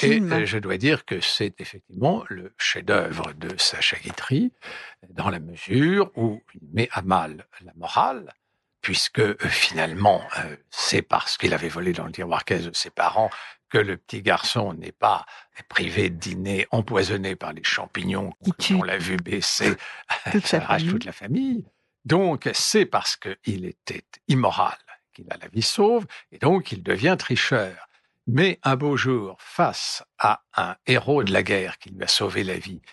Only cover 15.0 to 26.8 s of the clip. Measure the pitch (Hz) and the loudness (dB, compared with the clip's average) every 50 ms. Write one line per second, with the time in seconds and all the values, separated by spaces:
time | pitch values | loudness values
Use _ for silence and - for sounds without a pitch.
15 | - 107 101 87 - - - - - _ - - - - - - 90 90 82 98 | 2 2 2 2 -2 -8 -18 -20 -20 _ -20 -20 -14 -4 -4 -2 -2 -2 0 0
16 | 104 95 85 82 - 92 92 90 92 98 101 95 - - - 117 104 - 117 98 | 0 0 0 -4 -8 -8 -6 -6 -4 -4 -2 -2 -2 0 0 0 0 2 2 0
17 | 95 - 104 101 95 95 90 - - 82 80 80 - - - - - - - 98 | 2 2 0 -2 -2 -4 -6 -6 -8 -10 -10 -4 -2 -2 -2 -2 -4 -6 -8 -6
18 | 92 92 95 95 98 95 - _ - 190 175 - - - 190 185 185 92 95 98 | -4 -2 -2 -2 -4 -6 -8 _ -2 -2 -2 0 2 2 2 2 2 2 0 -2
19 | - - 95 92 87 87 101 101 90 - - - 110 104 98 - - - - - | -2 -2 -2 -4 -4 -2 -4 -2 -2 0 0 2 2 0 0 0 -6 -14 -16 -14
20 | - - - - - 175 - 208 - - - 156 156 - - - 160 170 190 226 | -8 -6 -6 -6 -4 -2 -2 -2 0 0 0 0 0 2 0 0 2 0 0 -2
21 | 233 - - - - - 139 240 269 269 247 233 - - _ _ _ _ _ _ | -4 -6 -12 -12 -6 -2 -2 0 0 0 -2 -4 -6 -10 _ _ _ _ _ _
22 | - - 156 180 196 180 156 127 - 123 107 - - - - 214 190 - - 104 | -2 2 2 4 4 2 0 0 -2 -4 -2 0 0 2 4 4 4 4 2 0
23 | - - - - - 95 95 - - - 101 92 90 90 - _ - - - - | 0 0 -4 -4 -6 -10 -10 -8 -6 -6 -4 -4 -6 -10 -10 _ -12 -12 -12 -12
24 | - _ - - _ - 139 131 120 98 - - 95 - - - _ - - - | -12 _ -20 -10 _ 2 2 4 4 2 2 2 0 0 0 -6 _ -20 -20 -20
25 | _ _ _ - 87 87 - - - - - 113 113 - - - 202 208 240 233 | _ _ _ -20 -12 -12 -12 -12 -12 -8 -4 -2 0 0 2 4 6 6 6 4
26 | 202 - - - - _ - - - 143 185 190 151 - 113 95 | 2 -2 -12 -18 -20 _ -8 0 4 4 4 4 2 -2 -8 -8